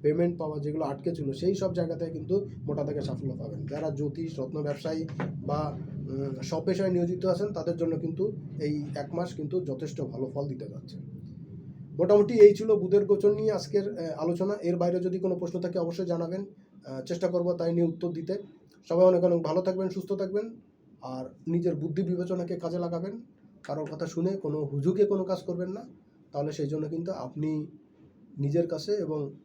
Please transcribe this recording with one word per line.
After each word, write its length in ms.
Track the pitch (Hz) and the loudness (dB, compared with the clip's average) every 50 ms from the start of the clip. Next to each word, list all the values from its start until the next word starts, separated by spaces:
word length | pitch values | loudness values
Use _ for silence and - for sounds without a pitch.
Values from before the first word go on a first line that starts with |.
পেমেন্ট 360 | 143 147 156 170 175 175 170 170 | 2 2 4 4 2 2 2 -2
পাওয়া, 200 | 160 151 151 147 | -4 -4 -4 -4
যেগুলো 260 | 143 151 151 160 156 | -4 -2 -2 -2 -2
আটকে 300 | 139 139 135 - 175 151 | -2 -4 -2 -2 -4 -2
ছিল, 180 | - 143 139 | -2 -4 -4
সেই 220 | 135 - 160 185 202 | -2 0 0 0 2
সব 200 | - 196 185 170 | 2 0 -2 0
জায়গাতে 360 | 175 170 165 165 156 165 165 | 0 -2 -2 -2 -4 -4 -6
কিন্তু 380 | 165 151 - - 185 202 202 - - - - | -6 -8 -2 0 0 0 0 -4 -10 -8 -6
মোটা 200 | 147 147 147 143 | -4 -2 -2 -2
দাগে 160 | 147 147 147 | -2 -2 -4
সাফল্য 340 | 131 - - - - 131 - | -4 -4 -4 -4 -4 -6 -6
পাবেন। 320 | - - - - - 147 | -6 -8 -8 -8 -8 -8
যারা 240 | 139 139 151 160 156 | -6 -6 -4 -4 -4
জ্যোতিষ, 500 | 147 135 147 143 139 165 165 160 - 143 | -2 -2 -4 -4 -4 -4 -6 -6 -4 -6
রত্ন 220 | 131 - - 151 | -6 -4 -4 -4
ব্যবসায়ী 440 | 147 147 143 - - 156 160 160 160 160 - - - - - - - | -2 -2 -4 -4 -4 -4 -4 -2 -4 -6 -4 -6 -6 -4 -4 -6 -2
বা, 320 | 143 143 151 156 147 139 - - - - - - - | -2 -2 0 -2 -4 -4 -8 -8 -8 -8 -8 -6 -6
উম, 300 | 131 139 139 135 131 127 | -4 -4 -4 -4 -4 -6
স্বপেশায় 480 | - - 165 160 165 190 185 185 196 190 | -4 -4 -4 -2 0 0 0 2 2 2
নিয়োজিত 360 | 180 175 175 170 180 170 185 | 2 2 2 0 0 0 2
আছেন, 260 | 185 175 185 202 202 | 0 2 2 0 -2
তাদের 240 | - 165 156 175 170 | -2 -2 -2 -2 -2
জন্য 200 | 165 165 165 165 | 0 0 0 0
কিন্তু 360 | 151 165 160 160 160 190 220 135 - - - - - | -2 -2 -4 -2 -2 -2 -2 -2 -6 -10 -10 -6 -4
এই 240 | 147 151 151 147 143 - 135 | -2 -2 -2 -2 -4 -6 -6
এক 200 | 143 139 - - | -6 -6 -4 -2
মাস 200 | 170 175 175 - | -4 -4 -4 -4
কিন্তু 260 | - 151 139 180 185 - | -6 -6 -2 -2 -2 -2
যথেষ্ট 360 | 139 131 - 160 143 - - | -2 -4 -4 -6 -8 -6 -6
ভালো 300 | 139 - - 123 131 123 - | -6 -6 -4 -4 -6 -4 -4
ফল 140 | 143 143 143 | -4 -4 -4
দিতে 200 | 127 - 110 98 | -6 -8 -8 -10
যাচ্ছে। 280 | - - - - - - - - - - - - - - - - - - - - - - - - - 147 | -10 -12 -14 -12 -14 -14 -12 -12 -14 -14 -14 -14 -14 -16 -16 -14 -16 -16 -14 -16 -14 -14 -14 -10 0 0
মোটামুটি 360 | 180 180 208 208 202 - 240 | 6 8 8 8 8 6 12
এই 200 | 220 208 208 202 | 12 12 12 12
ছিল 200 | - 220 220 214 | 8 4 4 4
বুধের 320 | 185 180 180 196 202 196 | 4 4 4 4 4 6
গোচর 280 | 190 202 202 202 208 208 | 6 4 6 6 4 4
নিয়ে 180 | 208 220 220 | 4 2 2
আজকের, 460 | 208 180 - - - 202 196 208 - 175 | 2 0 -2 0 0 0 0 0 -4 -4
আহ, 220 | 165 160 147 151 | -4 -4 -4 -2
আলোচনা। 340 | 156 170 175 175 185 196 208 | 0 0 0 0 0 -2 -2
এর 220 | 208 - 175 170 | 0 0 0 2
বাইরে 240 | 170 175 175 175 180 | 2 2 2 2 2
যদি 180 | 175 185 175 185 | 0 0 -2 0
কোনো 180 | 185 185 180 | 0 0 0
প্রশ্ন 240 | 175 175 170 185 175 | 0 -2 -4 -4 -2
থাকে, 180 | 180 175 175 185 | -4 -2 -2 0
অবশ্যই 280 | 170 165 170 175 185 | -2 -2 -2 -2 -2
জানাবেন, 380 | 170 170 175 170 165 180 196 202 196 - - - _ - - - | 0 0 0 0 -2 -4 -6 -6 -10 -12 -20 -20 _ -20 -18 -14
আহ, 160 | 135 131 131 | -10 -8 -8
চেষ্টা 260 | - - 175 170 185 180 | -4 -4 -4 0 0 0
করব 240 | 175 175 175 180 | 2 2 2 2
তাই 200 | 175 175 170 170 | 0 0 0 2
নিয়ে 140 | 170 170 170 | 4 4 2
উত্তর 260 | 165 165 - - 170 | 2 2 -2 -4 -4
দিতে। 300 | 151 160 165 165 190 202 - - - - - - - - - - | -4 -4 -4 -4 -4 -6 -6 -12 -20 -20 -20 -20 -20 -20 -6 0
সবাই 160 | 165 175 185 | 6 8 8
অনেক 200 | 185 180 175 175 | 8 8 8 6
অনেক 180 | 180 175 170 | 6 4 4
ভালো 200 | 165 156 156 185 | 2 2 0 2
থাকবেন, 260 | 185 190 185 185 190 185 | 2 0 0 0 -2 -2
সুস্থ 240 | 185 190 185 - | -4 -6 -4 -4
থাকবেন, 380 | 202 190 196 185 196 208 226 226 226 - - - _ _ - - - - | -2 -2 -2 -2 -2 -4 -4 -4 -12 -16 -20 -20 _ _ -20 -20 -20 -14
আর 220 | 135 127 131 131 131 - - - - | -10 -8 -8 -8 -8 -10 -12 -10 -4
নিজের 280 | 160 170 175 175 180 156 | 0 0 2 2 2 0
বুদ্ধি 280 | 143 151 160 147 180 | 0 -4 -2 -2 -2
বিবেচনাকে 540 | 196 170 180 175 180 180 185 180 175 170 175 | 0 0 0 -2 -2 -2 -2 -4 -2 -4 -6
কাজে 220 | 170 170 165 170 180 | -4 -4 -4 -2 -2
লাগাবেন। 420 | 175 170 170 165 175 202 226 233 - - - _ - - - - - | -4 -2 -4 -4 -4 -6 -8 -10 -14 -18 -20 _ -20 -20 -20 -16 -8
কারোর 240 | - 143 151 156 - | -6 -6 -6 -6 -6
কথা 160 | 156 147 170 | -6 -6 -6
শুনে 300 | 160 - 170 165 185 196 | -6 -2 -2 0 0 -2
কোনো 280 | 190 - 151 147 156 147 | -2 -4 -4 -2 -2 -4
হুজুকে 400 | 139 139 139 139 180 185 202 202 | -2 -2 0 0 2 4 4 4
কোনো 200 | 202 202 190 185 | 4 4 0 0
কাজ 180 | 185 185 175 | 0 -2 -2
করবেন 260 | - - 175 170 180 185 | -2 -6 -4 -4 -4 -6
না, 200 | 190 220 254 - - - - _ _ - - - | -6 -10 -10 -14 -20 -20 -20 _ _ -20 -20 -8
তাহলে 200 | - 143 143 151 | -4 -4 -4 -4
সেই 140 | 147 - 147 | -2 -4 -4
জন্য 220 | 139 151 151 156 151 | -2 -2 -2 -2 -4
কিন্তু 240 | 165 160 170 185 | -4 -4 -4 -4
আপনি 540 | - 131 127 131 - 147 151 156 156 151 151 - - - - _ - _ - - _ - - - - - | -4 -6 -6 -8 -4 -2 -2 0 0 -2 -4 -6 -12 -20 -20 _ -20 _ -20 -20 _ -20 -20 -16 -6 -2
নিজের 300 | 139 139 143 170 170 165 | -2 2 2 2 2 2
কাছে 240 | 170 156 - 208 | -2 -4 -2 -2
এবং 380 | 208 208 170 151 156 151 143 139 143 - | -2 0 0 -2 -2 -2 -4 -6 -8 -14